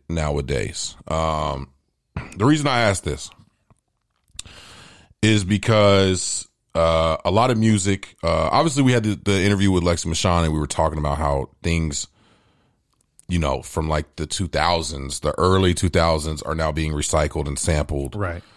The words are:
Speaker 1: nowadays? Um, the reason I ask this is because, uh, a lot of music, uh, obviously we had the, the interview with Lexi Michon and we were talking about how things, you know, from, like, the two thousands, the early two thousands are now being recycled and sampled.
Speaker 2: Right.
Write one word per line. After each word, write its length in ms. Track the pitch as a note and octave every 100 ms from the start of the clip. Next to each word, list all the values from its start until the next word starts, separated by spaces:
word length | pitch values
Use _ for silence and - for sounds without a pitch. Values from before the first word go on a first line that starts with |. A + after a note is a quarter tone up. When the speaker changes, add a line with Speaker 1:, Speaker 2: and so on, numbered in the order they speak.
| -
Speaker 1:
nowadays? 880 | E2 D2+ C#2+ C2+ C2+ G1+ - - - -
Um, 640 | D#2+ D#2+ D#2 D2+ C#2 B1+ _ _ _ _ - - -
the 80 | B2+
reason 220 | D3+ C#3+
I 140 | A#2+
ask 220 | A2 F#2+
this 260 | D2+ C#2+ - - _ _ _ _ _ _ _ _ _ - - - - - - - _ -
is 200 | A2 G#2
because, 1040 | F#2 G2+ - G#2+ G2+ G2 F#2+ F#2 - - - _ _
uh, 440 | E2 E2 D#2+ D#2+ D#2 F2
a 60 |
lot 200 | G2+ C3
of 60 | A2
music, 580 | A2 G#2+ G2 G2 - -
uh, 260 | E2 D#2+ D#2+
obviously 300 | C3+ D#3+ C#3
we 80 | B2+
had 120 | B2
the, 120 | G#2+ G2+
the 260 | G2+ F#2+
interview 300 | G2+ G2 G2
with 120 | F2+
Lexi 240 | F2 E2+ E2+
Michon 360 | E2 F#2+ E2+
and 100 | D#2+
we 60 | D2+
were 80 | D2
talking 300 | - D#2+ D#2
about 180 | D2 D2
how 300 | D2 C#2 - _
things, 440 | E2+ E2 D#2+ - - _ _ _ _ _ _ _ _ _ _ _ -
you 100 | F2
know, 220 | D2+ C2+
from, 260 | - - D#2
like, 280 | D#2 - -
the 80 | D2+
two 220 | - F2+
thousands, 720 | D2 E2 E2+ D2+ C#2 C#2 -
the 120 | D2+ -
early 360 | F2+ F#2+ F#2 F2
two 140 | F#2
thousands 520 | F2+ E2 D#2+ D#2+ D2+
are 140 | - D#2+
now 160 | D#2+
being 200 | D2+ D#2
recycled 560 | D2+ - D#2 D2 D#2 C#2+
and 100 | C#2+
sampled. 580 | - D2+ C#2+ C#2+ C2+ G#2
Speaker 2:
Right. 260 | F#2 E2+ -